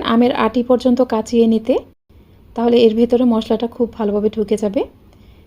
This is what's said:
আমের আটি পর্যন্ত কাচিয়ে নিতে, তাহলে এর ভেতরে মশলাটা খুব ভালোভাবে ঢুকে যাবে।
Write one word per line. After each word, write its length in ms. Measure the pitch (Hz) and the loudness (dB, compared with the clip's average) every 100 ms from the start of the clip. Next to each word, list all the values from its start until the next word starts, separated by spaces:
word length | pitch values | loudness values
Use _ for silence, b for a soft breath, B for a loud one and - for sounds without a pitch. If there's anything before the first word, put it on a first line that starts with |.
| - | 2
আমের 260 | 233 240 - | 2 2 0
আটি 260 | 220 247 | -2 -2
পর্যন্ত 360 | 240 254 254 247 254 | 0 0 2 0 0
কাচিয়ে 400 | 220 220 233 226 | -2 -2 0 2
নিতে, 280 | 220 220 285 - _ _ b b b - | 2 0 -4 -6 _ _ b b b -16
তাহলে 220 | - 240 240 | -4 0 4
এর 140 | 226 220 | 4 4
ভেতরে 280 | 233 240 247 | 2 2 2
মশলাটা 420 | 226 226 220 233 | 0 -2 -4 -4
খুব 200 | - 233 | -4 -6
ভালোভাবে 380 | - 208 208 208 | -4 -4 -2 -2
ঢুকে 280 | 226 208 208 | -4 -4 -2
যাবে। 260 | 208 226 - - - b b b | -2 -4 -6 -10 -20 b b b